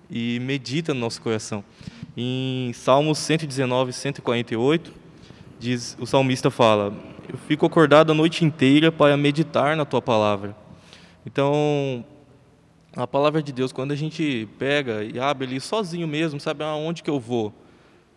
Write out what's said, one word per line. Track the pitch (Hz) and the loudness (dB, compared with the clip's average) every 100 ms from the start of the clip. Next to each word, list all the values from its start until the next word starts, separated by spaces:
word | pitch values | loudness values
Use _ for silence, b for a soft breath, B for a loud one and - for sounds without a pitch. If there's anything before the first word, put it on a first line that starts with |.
| _ | _
e | 117 117 120 | -6 -4 -4
medita | 127 139 120 147 165 | -4 -6 -4 -4 -2
no | 135 | -4
nosso | 117 - | -4 -4
coração. | - 110 - 107 - B B B B - | -4 -4 -4 -10 -10 B B B B -8
Em | 123 131 131 127 127 | -6 -4 -4 -4 -6
Salmos | 117 - 135 156 151 | -4 2 4 4 -2
cento | - 160 | 0 -2
e | 156 | -2
dezenove, | 131 127 127 127 | -4 -2 0 -2
cento | 123 139 139 | -4 -8 -6
e | |
quarenta | - 120 117 | -2 -2 -2
e | 113 | 0
oito, | 127 160 - - - B B B B - | 2 0 -2 -20 -20 B B B B -10
diz, | 120 123 120 - | -6 -4 -6 -12
o | 123 | 0
salmista | 160 135 127 143 | 2 2 2 0
fala: | 117 117 107 101 104 - - - | 4 6 6 2 -6 -14 -18 -14
"Eu | - | -14
fico | - 151 170 | -4 0 2
acordado | 170 160 147 156 | 6 8 8 8
a | 156 | 4
noite | 160 - | 2 2
inteira | 160 156 131 143 160 | 0 4 6 6 4
para | 160 147 143 | 4 4 6
meditar | 143 147 160 - 135 156 | 2 2 0 0 0 0
na | 139 | -2
tua | 123 | -2
palavra." | 131 110 107 101 101 101 - b b b b b - | 2 2 2 0 -4 -12 -20 b b b b b -8
Então, | - 139 147 147 147 139 123 110 - _ _ _ _ _ _ _ - | -2 0 0 0 0 -2 -6 -10 -20 _ _ _ _ _ _ _ -8
a | 123 | -4
palavra | 139 147 156 | 0 0 0
de | 143 | -4
Deus, | 123 131 | -4 -4
quando | - 139 | -4 -6
a | 147 | -4
gente | 156 160 156 120 107 - | -6 -4 -4 -4 -8 -6
pega | 131 143 131 107 | -2 -2 -2 -6
e | 107 117 | -6 -4
abre | 135 135 131 | -4 -4 -6
ali | 131 | -8
sozinho | - 214 185 170 165 | -4 -4 -4 -6 -6
mesmo, | 147 165 143 | -2 -4 -4
sabe, | - 147 | -6 -6
"Aonde | 151 151 156 170 | -6 -6 -6 -6
que | - | -4
eu | 143 | -4
vou?" | 113 123 104 - b b b b b | -2 -2 -2 -8 b b b b b